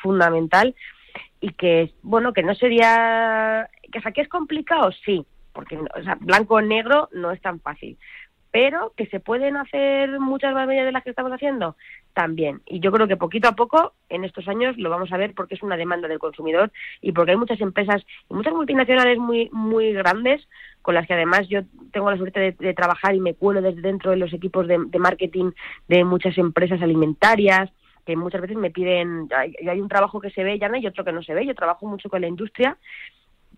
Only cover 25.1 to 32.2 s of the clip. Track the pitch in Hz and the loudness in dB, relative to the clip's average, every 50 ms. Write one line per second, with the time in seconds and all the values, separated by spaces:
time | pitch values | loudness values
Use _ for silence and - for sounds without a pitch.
25.1 | 180 - 190 170 - 185 180 180 175 - - - - - _ - 170 180 175 180 | 0 0 -4 -4 -2 -2 -2 -2 -4 -8 -14 -18 -18 -16 _ 2 4 4 6 4
26.1 | 180 175 - 185 180 185 175 170 165 170 180 170 185 170 175 165 160 160 156 151 | 2 2 0 0 2 2 0 2 2 0 0 0 0 0 2 2 4 4 2 2
27.1 | 151 - 196 214 226 208 208 196 190 190 196 190 - _ _ _ _ _ _ - | 2 4 4 4 6 6 6 6 4 4 2 0 -6 _ _ _ _ _ _ -6
28.1 | 165 160 175 180 196 185 180 180 220 220 202 170 165 180 180 185 180 175 175 175 | -4 -4 -4 -4 -4 -6 -6 -6 -4 -4 -4 -4 -2 -2 0 0 2 0 0 -2
29.1 | 170 165 156 143 123 131 131 165 - - 165 175 180 196 196 202 202 196 196 202 | -4 -6 -6 -2 -2 -2 -2 -2 -6 -8 -6 -4 -4 -4 -2 0 2 2 2 2
30.1 | - 208 196 202 - 196 190 196 208 208 202 202 233 262 226 196 - - 185 185 | -2 -6 -10 -8 -6 -4 -4 -2 -2 -2 -2 -4 -4 -4 -6 -6 -6 -6 -6 -6
31.1 | 165 170 165 - 156 180 262 277 - - 180 165 170 - 208 214 202 190 - 196 | -6 -6 -6 -6 -4 -4 -4 -4 -4 -2 -2 -2 -2 -4 -6 -10 -10 -10 -8 -6
32.1 | 196 185 | -6 -4